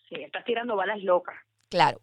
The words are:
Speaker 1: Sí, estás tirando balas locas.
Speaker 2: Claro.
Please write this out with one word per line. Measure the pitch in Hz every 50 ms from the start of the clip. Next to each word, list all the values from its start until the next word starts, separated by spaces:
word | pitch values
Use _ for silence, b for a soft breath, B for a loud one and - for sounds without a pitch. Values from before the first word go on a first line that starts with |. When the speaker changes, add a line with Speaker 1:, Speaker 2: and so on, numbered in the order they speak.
| _ -
Speaker 1:
Sí, | 240 - -
estás | - - 190 196
tirando | - 233 226 233 247 220
balas | 196 185 190 214 214 190
locas. | 190 180 180 180 - - - - _ _ _ _ -
Speaker 2:
Claro. | - 180 160 143 - -